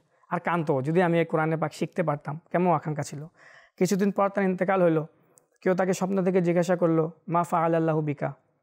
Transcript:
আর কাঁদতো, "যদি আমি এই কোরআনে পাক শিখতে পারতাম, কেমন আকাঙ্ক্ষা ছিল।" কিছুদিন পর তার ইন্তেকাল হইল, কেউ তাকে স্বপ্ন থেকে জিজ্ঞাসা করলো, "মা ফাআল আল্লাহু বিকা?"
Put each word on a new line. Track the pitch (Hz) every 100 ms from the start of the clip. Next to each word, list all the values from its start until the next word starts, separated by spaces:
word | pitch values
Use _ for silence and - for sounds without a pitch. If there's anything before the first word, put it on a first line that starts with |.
| _ _ -
আর | 175
কাঁদতো, | 180 175 156 135
"যদি | 139 165
আমি | 175 170
এই |
কোরআনে | 165 165 156 160
পাক | 156
শিখতে | - 160 -
পারতাম, | 156 147 - 156 -
কেমন | 170 180
আকাঙ্ক্ষা | 156 160 147
ছিল।" | - 147 156 _ - - _ -
কিছুদিন | 180 196 202
পর | 190 196
তার | 202
ইন্তেকাল | 190 180 185 190
হইল, | 175 156 156 _ _ _ _ _
কেউ | 190
তাকে | 185 185
স্বপ্ন | 180 185 196
থেকে | 185 185
জিজ্ঞাসা | 175 175 170 175
করলো, | 170 160 160 - -
"মা | 170
ফাআল | 170 175 165
আল্লাহু | 165 160 156
বিকা?" | 151 143 143 139 _ _